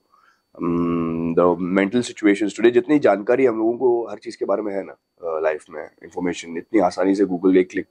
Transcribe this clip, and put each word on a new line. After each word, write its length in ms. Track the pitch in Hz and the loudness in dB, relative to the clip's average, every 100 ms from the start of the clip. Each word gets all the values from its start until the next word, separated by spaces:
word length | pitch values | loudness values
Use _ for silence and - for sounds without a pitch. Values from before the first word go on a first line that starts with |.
| _ _ _ _ _ - | _ _ _ _ _ -8
Um, 720 | 85 85 85 85 82 82 82 82 | -4 0 0 -2 -2 -4 -2 2
the 400 | 90 87 90 98 | 2 2 0 0
mental 320 | 98 123 120 | 0 0 -4
situations 440 | - 104 101 104 - | 0 2 2 0 2
today, 140 | 117 | 4
जितनी 280 | 120 127 151 | 4 2 2
जानकारी 480 | 123 101 104 131 131 | 4 2 0 2 2
हम 120 | 110 | 2
लोगों 200 | 113 120 | -2 0
को 300 | 127 120 113 | 0 0 -2
हर 80 | 104 | -10
चीज़ 200 | 117 - | -14 -8
के 60 | |
बारे 180 | 117 101 | -4 -4
में 120 | 107 | -4
है 80 | 98 | -6
ना, 120 | 85 | -8
uh, 480 | - _ _ 85 78 | -14 _ _ -8 -2
life 220 | 80 76 - | -2 -4 -8
में, 200 | 80 80 _ | -14 -14 _
information 540 | 85 90 90 85 85 82 | -16 -6 -4 -6 -8 -12
इतनी 240 | - 110 | -2 0
आसानी 340 | 90 87 95 | 0 0 0
से 100 | 98 | 2
Google 320 | 98 90 95 92 | 0 2 4 4
एक 140 | 92 | 2
click 160 | 98 - | -4 -2